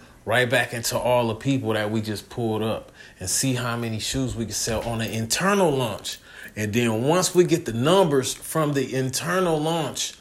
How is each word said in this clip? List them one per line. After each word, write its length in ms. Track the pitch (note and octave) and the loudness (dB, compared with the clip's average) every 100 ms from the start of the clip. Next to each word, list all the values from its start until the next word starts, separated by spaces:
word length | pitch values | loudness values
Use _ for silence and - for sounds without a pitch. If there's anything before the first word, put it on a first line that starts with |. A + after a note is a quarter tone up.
| - - | -18 -12
right 260 | - A#2 B2 | -2 2 2
back 240 | B2 A#2 | 2 0
into 240 | A#2+ A2+ B2 | -4 -4 -2
all 300 | - B2 A#2+ | 2 2 2
the 80 | G#2+ | -2
people 380 | C3+ C3+ A2 | 0 0 0
that 180 | A2 G#2+ | 0 0
we 100 | A2 | -2
just 280 | G#2+ G2+ - | -2 -6 -8
pulled 320 | - A#2 G#2+ | -4 -2 0
up 280 | A2 G#2 - - - - | -2 -4 -8 -20 -20 -12
and 100 | A#2+ | -4
see 240 | - C3+ | -2 0
how 220 | B2 A#2+ A#2 | -2 -2 -4
many 240 | A#2 A2 | -4 -4
shoes 340 | - C3+ C3 | -4 -2 -2
we 100 | G#2+ | -4
can 100 | G#2+ | -4
sell 280 | G2+ - A2 A#2 | -4 -2 -2 -2
on 120 | A#2 | -4
an 120 | A2+ | -4
internal 580 | A2 A2 - F#3+ G3+ F3 | -4 -2 0 2 4 4
launch. 480 | C3+ A#2+ F#2+ - - - - - - | 2 -2 -4 -10 -12 -14 -20 -12 -6
And 160 | G#2 | -2
then 320 | A2 A#2+ A2 | 2 2 2
once 280 | C3 F3 F3 | 2 2 4
we 120 | F3 | 4
get 200 | E3+ D#3 | 4 4
the 80 | - | 0
numbers 640 | A2+ C#3 F#3+ F3 C#3 B2 | 0 4 6 6 4 0
from 380 | - - D#3+ D3+ | -4 -4 0 0
the 200 | C#3 B2 | 0 -2
internal 680 | B2+ C3 C3 D3+ F#3 F3+ D#3 | -2 -2 -2 -2 0 2 2
launch 540 | D#3 E3 D#3 - - - | 0 0 -2 -4 -8 -10